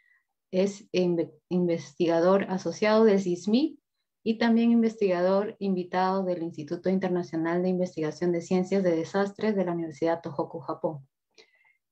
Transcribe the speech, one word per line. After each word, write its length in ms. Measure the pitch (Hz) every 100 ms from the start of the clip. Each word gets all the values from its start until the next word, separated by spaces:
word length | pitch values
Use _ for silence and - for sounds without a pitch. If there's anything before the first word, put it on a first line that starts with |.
| _ _ _ _ _
Es 360 | 185 196 - -
inve-, 420 | 180 180 170 160 - _
investigador 960 | 180 175 165 - - 165 170 175 196
asociado 600 | 190 185 170 165 214 220
del 160 | 226 196
sismic 560 | 185 175 208 226 311 - _ _ _ _ -
y 120 | 226
también 340 | 233 226 233
investigador 840 | 233 226 220 202 175 180 196 214 -
invitado 680 | 196 180 180 185 185 190
del 180 | 185 170
Instituto 460 | 170 160 143 170 185
Internacional 720 | 190 190 180 175 160 165 180
de 60 | 185
Investigación 640 | 180 180 - 151 151 180
de 80 | 170
Ciencias 420 | 170 185 185 196
de 140 | 180 165
Desastres 580 | 165 196 196 - 214
de 100 | 196 180
la 60 |
Universidad 500 | 170 165 143 165 165
Tohoku, 380 | 165 139 160 156
Japón. 460 | - 156 165 147 - _ _ _ _ _ _ _ _